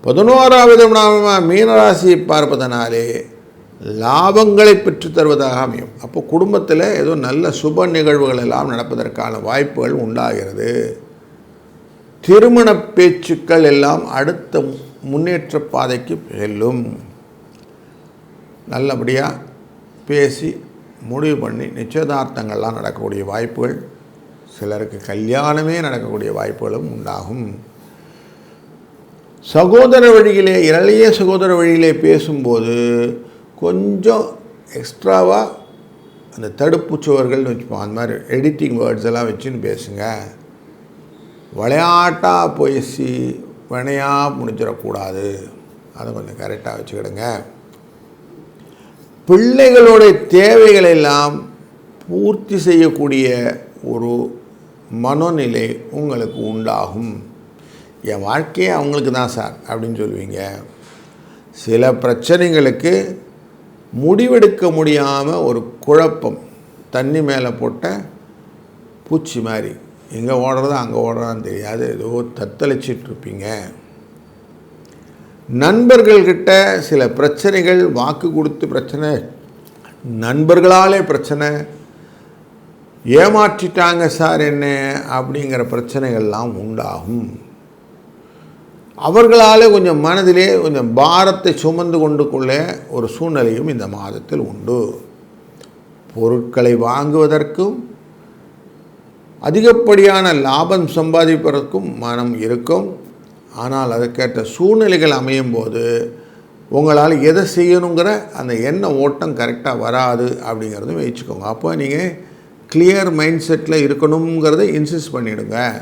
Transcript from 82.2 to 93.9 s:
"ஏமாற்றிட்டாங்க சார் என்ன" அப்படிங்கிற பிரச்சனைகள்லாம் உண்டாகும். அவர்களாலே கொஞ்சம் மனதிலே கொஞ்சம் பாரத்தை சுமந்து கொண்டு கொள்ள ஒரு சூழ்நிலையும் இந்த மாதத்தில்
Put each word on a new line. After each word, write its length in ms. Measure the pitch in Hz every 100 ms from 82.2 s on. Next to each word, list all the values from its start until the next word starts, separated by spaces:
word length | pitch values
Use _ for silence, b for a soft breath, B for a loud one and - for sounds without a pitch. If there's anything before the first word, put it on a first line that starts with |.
| b b - - - - - -
"ஏமாற்றிட்டாங்க 1000 | 117 135 190 214 208 - 180 185 175 170 165
சார் 340 | 160 160 160
என்ன" 560 | 147 147 143 139 135 139 147
அப்படிங்கிற 540 | 127 131 139 139 131
பிரச்சனைகள்லாம் 840 | 117 120 120 139 131 113 107 107 120
உண்டாகும். 880 | 98 104 113 104 92 85 117 101 - - - _ _ _ - _ - b b b b b - - - 147
அவர்களாலே 640 | 196 233 233 220 220 226
கொஞ்சம் 280 | 202 180 151
மனதிலே 640 | 156 185 185 180 190 190
கொஞ்சம் 320 | 160 143 120
பாரத்தை 600 | 117 147 175 196 190 185 147
சுமந்து 420 | 156 165 175 165
கொண்டு 320 | 156 147 143
கொள்ள 480 | 135 131 139 170 160 -
ஒரு 180 | 123 117
சூழ்நிலையும் 600 | - 165 147 117 110 151
இந்த 200 | 127
மாதத்தில் 500 | 101